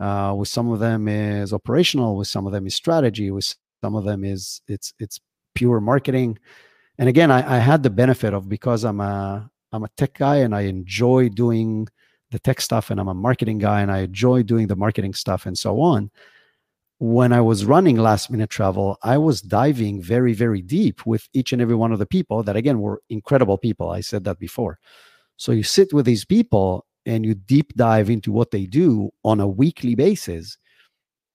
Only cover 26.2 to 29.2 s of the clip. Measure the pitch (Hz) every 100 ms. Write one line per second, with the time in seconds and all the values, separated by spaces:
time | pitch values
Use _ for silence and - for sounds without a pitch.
26.2 | - 214 233 104 95 92 - _ 113 110
27.2 | 110 98 - 139 - - 117 110 101 113
28.2 | 107 104 120 101 92 127 180 107 98 _